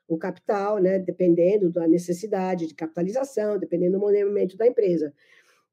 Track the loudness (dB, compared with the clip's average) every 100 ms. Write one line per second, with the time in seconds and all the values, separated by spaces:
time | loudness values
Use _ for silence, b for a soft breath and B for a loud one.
0 | -8 -6 -6 -8 -4 -2 -2 0 2 2
1 | -2 0 2 4 4 4 2 2 2 2
2 | 0 -6 -4 -2 -2 -4 -6 -8 -10 -6
3 | -4 -4 -4 -4 -4 -4 -4 -2 0 0
4 | 2 2 2 0 -4 0 0 2 0 0
5 | -4 -8 _ _ _ _ _